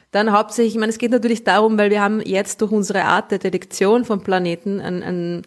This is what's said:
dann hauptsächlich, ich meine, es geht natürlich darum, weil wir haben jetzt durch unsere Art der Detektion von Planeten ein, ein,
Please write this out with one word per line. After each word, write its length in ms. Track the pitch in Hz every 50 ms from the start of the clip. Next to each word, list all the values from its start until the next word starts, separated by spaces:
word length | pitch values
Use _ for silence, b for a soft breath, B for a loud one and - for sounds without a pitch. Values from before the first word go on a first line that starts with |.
| B B
dann 200 | - 202 214 220
hauptsächlich, 420 | 202 208 220 220 - 247 233 220 196
ich 40 | 226
meine, 120 | 214 226
es 60 | 220
geht 140 | - 247 220
natürlich 320 | 254 233 214 233 233 220 -
darum, 340 | 196 185 208 220 220 220
weil 140 | 214 208 202
wir 100 | 208 208
haben 200 | 202 202 214 220
jetzt 400 | - - 190 190 202 - - -
durch 100 | 220 196
unsere 320 | 220 208 196 - 196 190 165
Art 260 | - 175 202 - -
der 80 | 202 185
Detektion 680 | - 190 180 180 - - - - 196 196 226 247 233
von 160 | - 214 190 -
Planeten 560 | 202 185 185 180 170 170 170 - 202 196 190
ein, 240 | - - 180 180 -
ein, 380 | 175 180 175 170 175 175 170 -